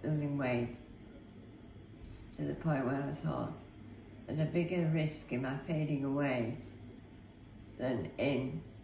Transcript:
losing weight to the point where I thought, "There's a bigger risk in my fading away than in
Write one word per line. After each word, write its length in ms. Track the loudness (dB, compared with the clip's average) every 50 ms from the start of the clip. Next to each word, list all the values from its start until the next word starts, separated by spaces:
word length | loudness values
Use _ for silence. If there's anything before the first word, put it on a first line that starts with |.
| 4
losing 340 | 4 4 4 4 2 2 2
weight 320 | 2 4 4 4 2 0 -2 -8 -12 -14 -14 -16 -16 -16 -16 -16 -16 -16 -16 -16 -16 -16 -16 -16 -16 -16 -16 -16 -16 -16 -16 -14 -14 -14 -12 -12 -14 -14 -6 -2
to 80 | -2
the 80 | -2 -2
point 300 | 2 4 4 4 6 4
where 180 | 4 2 2 2
I 80 | 0
thought, 420 | -2 -2 0 0 0 0 0 -2 -4 -8 -10 -14 -14 -14 -14 -14 -14 -14 -14 -14 -14 -14 -6
"There's 140 | -2 2 2
a 60 | 4
bigger 440 | 4 6 4 4 4 4 4 6 6 6
risk 380 | 6 4 4 0 -2 -6 -2
in 100 | -2 0
my 160 | 0 0 0 -2 0 0
fading 360 | 2 2 4 4 2 2 4
away 520 | 4 4 4 4 4 4 2 2 0 0 -4 -8 -12 -14 -14 -14 -14 -14 -14 -16 -16 -16 -16 -16 -16 -18 -18 -18 -16 -16 -16 -14 -14 -8 -2
than 320 | 0 0 2 0 0 -2 -2 2
in 440 | 2 4 4 4 2 0 -2 -4 -6 -8 -14 -14